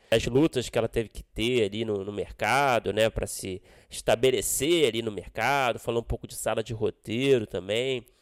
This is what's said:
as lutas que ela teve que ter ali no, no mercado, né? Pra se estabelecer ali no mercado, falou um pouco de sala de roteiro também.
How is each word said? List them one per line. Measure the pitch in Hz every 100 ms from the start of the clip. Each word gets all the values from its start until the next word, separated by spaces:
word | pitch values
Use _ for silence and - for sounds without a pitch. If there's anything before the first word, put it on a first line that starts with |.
| -
as | 117
lutas | - 123 160 131 117
que | -
ela | 113
teve | - 107
que | -
ter | - - 113 127 101
ali | 104
no, | 110 104
no | 98
mercado, | 101 87 - 104 127 143 120 104
né? | 101 110
Pra | - 107
se | - 101 95 _ - _
estabelecer | - - 113 131 120 92 - 139 175 139
ali | 113
no | 113
mercado, | 101 - - 117 143 127 113
falou | - 117
um | 117
pouco | 117 -
de |
sala | - - 113
de | 110
roteiro | 110 107 - - 113 139 131 107
também. | 98 92 107 131 131 110 _